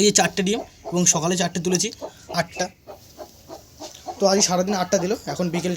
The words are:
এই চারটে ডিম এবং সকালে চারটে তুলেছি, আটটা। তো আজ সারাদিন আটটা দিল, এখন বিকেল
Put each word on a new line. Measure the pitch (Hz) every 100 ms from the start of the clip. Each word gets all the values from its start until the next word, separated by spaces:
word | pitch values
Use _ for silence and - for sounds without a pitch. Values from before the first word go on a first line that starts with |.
| 208
এই | 202
চারটে | 170 - 190
ডিম | 240 - - -
এবং | 175 170
সকালে | 165 165 185
চারটে | 175 175 175
তুলেছি, | 175 208 - - - - 170
আটটা। | 165 - 180 - - - - - - - - - - - - - - 311
তো | 196
আজ | 196 185
সারাদিন | 180 185 196
আটটা | 180 196
দিল, | 180 240 156
এখন | 143 180
বিকেল | 170 175